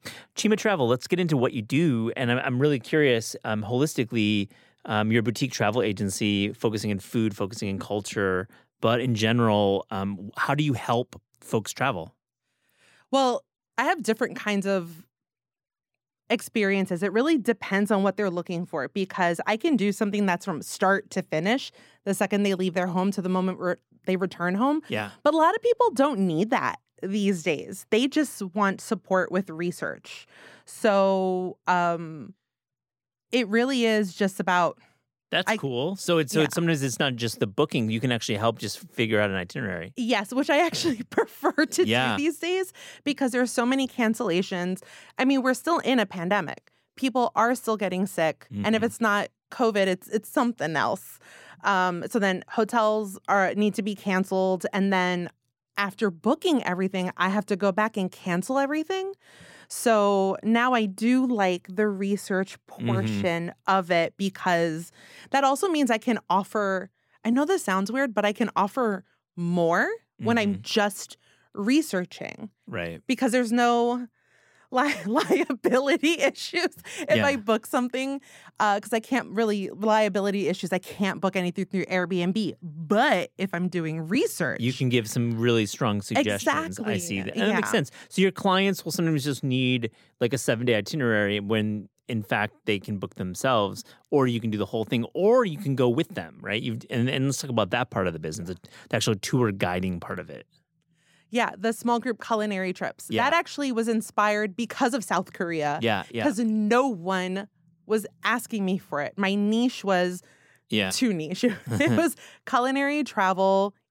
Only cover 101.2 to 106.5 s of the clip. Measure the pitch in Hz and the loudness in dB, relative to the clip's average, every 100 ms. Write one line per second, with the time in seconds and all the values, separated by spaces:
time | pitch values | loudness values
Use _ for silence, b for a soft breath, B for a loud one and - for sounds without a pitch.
101.2 | _ 233 220 - 226 226 233 240 254 214 | _ -2 -2 -2 -4 -2 0 0 -2 -6
102.2 | - 220 214 190 185 185 165 - - 214 | -2 -2 -2 -2 -4 -4 -6 -8 -4 0
103.2 | 262 330 - - 277 226 226 220 - - | 2 2 -2 -4 -2 0 0 0 -2 0
104.2 | 208 208 214 185 233 - 254 240 - 185 | 2 2 -2 -4 -6 0 0 0 0 -2
105.2 | - - 175 165 147 147 113 101 - 117 | -2 -4 -4 -2 -2 0 0 0 -2 -2
106.2 | 285 208 226 | 0 0 0